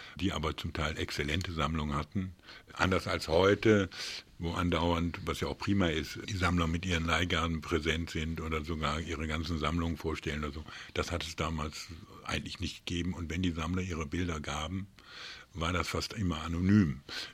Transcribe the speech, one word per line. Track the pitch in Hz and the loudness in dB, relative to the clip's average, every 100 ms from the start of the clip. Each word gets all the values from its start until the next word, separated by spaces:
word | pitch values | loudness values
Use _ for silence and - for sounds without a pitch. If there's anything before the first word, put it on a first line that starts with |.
| - - | -14 -4
die | 92 | -2
aber | 80 78 | 0 -2
zum | - 85 | -2 -4
Teil | 80 76 78 | -2 -2 -2
exzellente | 85 - 73 82 90 | -4 -2 0 0 -2
Sammlungen | 80 73 80 76 71 | 0 0 0 0 -2
hatten. | 76 98 92 - - - - | -2 -4 -4 -8 -18 -20 -8
Anders | - 90 90 92 | 0 4 4 2
als | 87 - | -2 4
heute, | 82 98 104 113 104 92 - - - - - | 6 8 6 8 6 4 -4 -8 -10 -12 -8
wo | 85 | -4
andauernd, | 87 87 82 85 85 85 - | 0 2 4 4 2 0 -2
was | 82 78 | -4 -2
ja | 71 | -2
auch | 69 | -2
prima | 101 101 87 | 2 4 4
ist, | 78 71 - - | 2 -2 -6 -6
die | 95 | 0
Sammler | 90 87 82 | 2 4 4
mit | 85 | 2
ihren | 90 85 82 | 0 0 2
Leihgaben | 80 87 85 82 80 | 2 2 2 0 -2
präsent | 73 82 80 80 82 | 0 0 2 0 -2
sind | 82 78 82 | -2 -2 -4
oder | 80 80 | -2 -2
sogar | 76 78 76 78 | -2 -2 -2 -2
ihre | 82 76 80 | -4 -4 -2
ganzen | 78 80 80 | -2 -2 0
Sammlungen | 76 85 82 82 | 0 0 0 -2
vorstellen | 80 78 80 76 | -2 -2 -2 -4
oder | 73 | -4
so. | 76 - - - | -8 -12 -14 -8
Das | - 80 | -4 -2
hat | 87 | -2
es | 80 - | -4 -2
damals | 80 80 76 - - 82 - - | -2 -2 -4 -6 -12 -14 -16 -14
eigentlich | - 73 71 - | -4 -4 -4 -6
nicht | 85 - | -6 -6
gegeben. | - 87 87 | -4 -2 -2
Und | 87 80 | -4 -4
wenn | 85 | 0
die | 92 | 0
Sammler | 82 80 92 | 0 -2 -2
ihre | 92 82 | -2 -4
Bilder | 76 82 87 78 | -4 -2 -2 -4
gaben, | 73 76 78 95 101 - - - - - - - | -4 -4 -4 -6 -8 -16 -20 -16 -14 -16 -12 -4
war | 82 | 0
das | 90 80 | 0 0
fast | 82 - | -2 -4
immer | 113 90 78 | -2 0 0
anonym. | 82 85 92 107 80 65 - - - | -2 2 6 8 8 2 -8 -10 -10